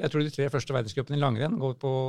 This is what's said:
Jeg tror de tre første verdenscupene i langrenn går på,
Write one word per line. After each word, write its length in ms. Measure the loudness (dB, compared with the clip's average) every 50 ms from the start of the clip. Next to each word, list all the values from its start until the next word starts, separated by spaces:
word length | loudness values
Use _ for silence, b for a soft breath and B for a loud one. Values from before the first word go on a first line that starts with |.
Jeg 100 | -2 0
tror 120 | 2 2 0
de 60 | 0
tre 180 | 0 0 -2 0
første 240 | 0 -2 -2 0 -2
verdenscupene 460 | -2 -2 -2 -2 -4 -2 -2 0 2
i 20 |
langrenn 380 | 2 2 2 2 0 0 0 0
går 140 | -2 -2 -2 -2
på, 140 | -2 -2 0 0 -2